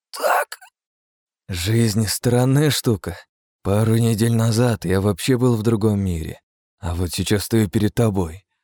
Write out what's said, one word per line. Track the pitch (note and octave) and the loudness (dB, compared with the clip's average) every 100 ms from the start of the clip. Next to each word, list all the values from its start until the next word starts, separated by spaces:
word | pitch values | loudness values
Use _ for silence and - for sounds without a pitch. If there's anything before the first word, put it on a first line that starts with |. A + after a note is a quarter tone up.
| _ | _
так?» | - C#5+ - D5 - F#5 _ _ _ _ _ _ _ - | -6 -2 -2 -4 -12 -20 _ _ _ _ _ _ _ -10
«Жизнь — | F2+ F#2 A2+ A2+ G#2 G#2 | -6 -2 2 2 0 -2
странная | - A#2+ B2 B2+ C3+ D3+ | -2 0 2 2 2 2
штука. | - C3 G#2 - E2+ - _ _ _ | 0 -2 -2 -4 -12 -16 _ _ _
Пару | F#2+ G2+ A2 A2+ | -2 0 2 2
недель | A#2 G#2+ A2+ A2+ | 2 2 0 2
назад | A2+ A2 B2 G#2+ | 2 2 0 0
я | E2+ F#2+ | -2 0
вообще | G2+ F#2+ - B2 | 0 -2 0 2
был | B2+ A2+ | 2 2
в | |
другом | G#2+ A2+ A2 G2+ | 0 2 2 2
мире, | F#2+ E2+ D#2+ D#2+ _ _ _ - | 0 -2 -6 -10 _ _ _ -10
а | F2 E2+ | -6 -4
вот | F2+ | -4
сейчас | - F2+ G#2 - | -4 -2 -2 0
стою | A2+ G#2+ | 0 2
перед | A2 G#2 | 0 0
тобой. | - A2+ F#2+ E2 F#2 _ _ | 0 0 0 -4 -8 _ _